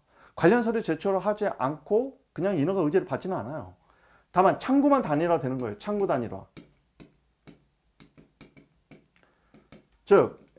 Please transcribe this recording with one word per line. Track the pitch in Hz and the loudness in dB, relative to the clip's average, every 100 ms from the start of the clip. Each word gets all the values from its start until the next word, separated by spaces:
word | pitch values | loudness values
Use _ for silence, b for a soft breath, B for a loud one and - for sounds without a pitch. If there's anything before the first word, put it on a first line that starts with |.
| _ b b | _ b b
관련 | - 165 240 | 0 2 4
서류 | 226 226 | 0 -4
제출을 | 196 160 196 190 | -4 -4 -2 -2
하지 | 180 208 202 - | -2 -2 -4 -4
않고 | 131 151 - 208 269 - _ | -6 -6 -2 -2 -2 -10 _
그냥 | - 185 185 | -6 -4 -2
인허가 | 143 196 | -2 0
의제를 | 151 180 165 | 0 0 -2
받지는 | 127 180 175 | -8 -6 -8
않아요. | 107 151 95 - b b b b b | -8 -12 -14 -20 b b b b b
다만 | 180 190 - | 2 2 2
창구만 | - 277 285 277 | 0 2 4 2
단일화되는 | 180 147 170 165 135 131 | 2 0 2 0 0 -4
거예요. | 120 104 | -6 -8
창구 | - 208 190 | -6 -4 0
단일화. | 143 113 95 - - - _ _ _ - _ _ _ - - _ _ _ _ _ _ _ _ - - _ _ _ - _ _ _ _ _ - _ - _ _ | -2 -4 -10 -16 -20 -20 _ _ _ -20 _ _ _ -20 -20 _ _ _ _ _ _ _ _ -20 -20 _ _ _ -20 _ _ _ _ _ -20 _ -20 _ _
즉, | - 202 113 - _ | 4 6 6 -2 _